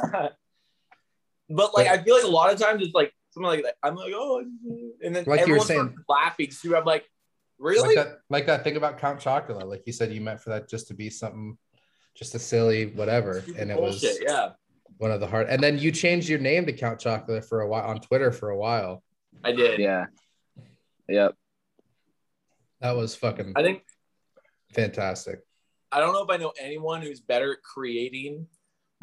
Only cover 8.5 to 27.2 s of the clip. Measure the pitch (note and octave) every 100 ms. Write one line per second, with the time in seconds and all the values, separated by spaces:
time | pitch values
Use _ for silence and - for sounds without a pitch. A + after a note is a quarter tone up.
8.5 | C#3+ D3+ D3+ D3+ - C#3 C#3 C#3 C#3 D3+
9.5 | G2+ F#2+ G2 - A#2+ A2+ G#2+ A2 G#2+ A2+
10.5 | G#2+ G#2+ A2+ - G2 G#2+ - A2 G#2+ G#2+
11.5 | A#2 _ _ _ _ _ - - A#2 -
12.5 | A#2 A2+ A2 G#2+ G#2+ G#2 A#2+ G2+ F#2 F2+
13.5 | F2 G2+ G#2 F2 G2+ B2 F#2+ B2+ C#3 G2
14.5 | - _ _ _ - A2 G#2 F#2+ A2 A2
15.5 | C3 D3 C#3+ D#3 D#3 F3 F3 D3+ D3+ C3+
16.5 | E3+ D#3 A#2+ A#2 A2+ A#2+ G#2+ - A2 -
17.5 | A2+ G#2 A2 A2 G#2+ - C3 C3 A#2+ G#2
18.5 | G2 A2+ A#2 F#2 F#2 _ _ _ - B2
19.5 | A#2+ A#2 G#2+ G2+ F#2 - _ _ _ _
20.5 | - - _ _ _ - G2+ G2 - _
21.5 | _ _ _ _ _ _ _ _ _ _
22.5 | _ _ _ B2 B2 A2+ - A#2 - F#2+
23.5 | F#2+ F3 F#3+ _ _ _ _ _ _ _
24.5 | _ _ - G#2 G#2+ F#2+ F2+ F#2+ F#2 _
25.5 | _ _ _ _ D3 E3 G3 F#3+ F3 D#3
26.5 | C#3+ C3+ D3+ D#3 E3 D3+ C3